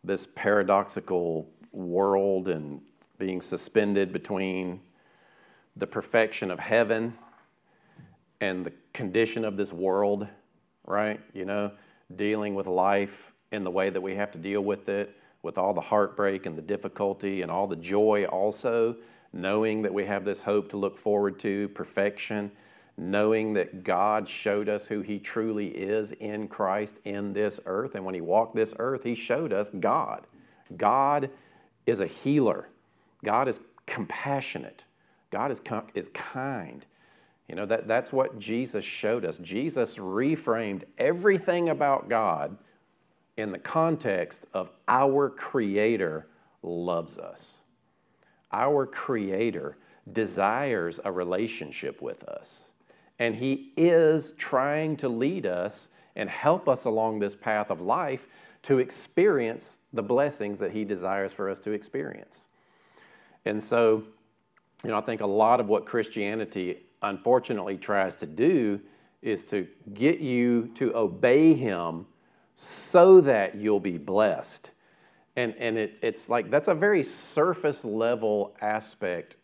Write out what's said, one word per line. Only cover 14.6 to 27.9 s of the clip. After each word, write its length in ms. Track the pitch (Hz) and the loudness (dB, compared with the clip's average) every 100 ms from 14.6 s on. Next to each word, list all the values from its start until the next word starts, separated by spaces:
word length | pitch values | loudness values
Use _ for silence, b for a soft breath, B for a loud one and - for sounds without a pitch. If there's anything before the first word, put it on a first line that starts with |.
with 280 | 101 101 - | -2 -4 -4
it, 280 | 98 - b b b | -4 -6 b b b
with 140 | 82 95 | -8 -2
all 160 | 95 | 0
the 80 | 90 | 0
heartbreak 640 | - 104 101 - 101 95 90 | 2 2 2 0 -2 -2 -6
and 100 | 78 | -10
the 60 | |
difficulty 800 | 80 101 95 - 101 98 98 98 | -6 -6 -6 -4 -4 -2 -4 -4
and 80 | 85 | -2
all 160 | 87 101 | -2 -2
the 100 | 82 | -4
joy 500 | 85 101 107 104 98 | -2 2 4 4 0
also, 680 | 92 104 104 127 117 113 113 B B B | 0 -2 -2 -2 0 0 -2 B B B
knowing 500 | - 92 107 110 107 | -6 -2 0 0 0
that 100 | 104 | 0
we 120 | 98 | -2
have 200 | 98 101 | -2 -2
this 180 | 98 95 | -2 -4
hope 260 | - 104 101 | 0 0 0
to 60 | 101 | -2
look 200 | 98 - | -4 -2
forward 420 | 107 104 101 98 | 0 2 2 -2
to, 300 | 110 98 101 | -4 -2 -4
perfection, 800 | - 85 - 101 101 - 107 104 b b b b - | -8 -6 0 -2 -2 -6 -6 -6 b b b b -10
knowing 540 | 90 101 107 110 110 | -2 2 4 2 2
that 300 | 104 85 95 | 0 -2 -6
God 420 | 90 87 104 107 101 | -2 2 2 0 -2
showed 400 | - 107 104 104 | -4 -2 0 0
us 180 | 104 - | -4 -4
who 160 | 104 | -6
he 160 | 101 101 | -6 -8
truly 500 | - 117 110 107 98 | -6 -4 -2 -2 -6
is 440 | - 95 110 104 | -6 -2 -2 -4
in 360 | - 107 107 107 | -8 -8 -8 -8
Christ 480 | - 98 98 104 - | -4 -2 -2 -4 -10
in 280 | 101 101 101 | -10 -8 -6
this 280 | 98 107 - 95 | -2 -2 -2 -6
earth. 280 | 95 131 | -4 -4